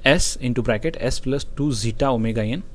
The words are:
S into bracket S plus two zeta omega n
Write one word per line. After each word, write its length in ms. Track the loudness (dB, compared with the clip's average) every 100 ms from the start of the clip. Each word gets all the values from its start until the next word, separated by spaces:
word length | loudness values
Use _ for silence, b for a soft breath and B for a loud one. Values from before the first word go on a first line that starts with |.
S 320 | 4 4 2 0
into 240 | -2 0
bracket 380 | 0 0 -2 -2
S 180 | -2 -2
plus 260 | -2 -2
two 280 | -4 -2 -2
zeta 360 | 0 -2 0 2
omega 340 | 2 0 0
n 200 | -2 -4 -6